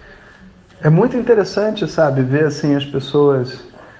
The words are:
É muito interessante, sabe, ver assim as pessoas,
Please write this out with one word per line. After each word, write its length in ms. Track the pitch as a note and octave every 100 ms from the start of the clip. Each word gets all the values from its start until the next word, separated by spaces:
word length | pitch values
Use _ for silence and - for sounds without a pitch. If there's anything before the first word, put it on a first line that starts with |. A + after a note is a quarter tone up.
| - - - - - - _ -
É 80 | D3+
muito 280 | D#3+ B3 B3+
interessante, 720 | A3+ A3 F3+ - G#3+ G#3+ E3+
sabe, 340 | - D3+ C3+
ver 220 | B2+ C#3+
assim 320 | D#3 C#3+ D3+ C#3+
as 80 |
pessoas, 800 | C#3 C#3 C3+ D3 C#3+ C3+ B2 - - - -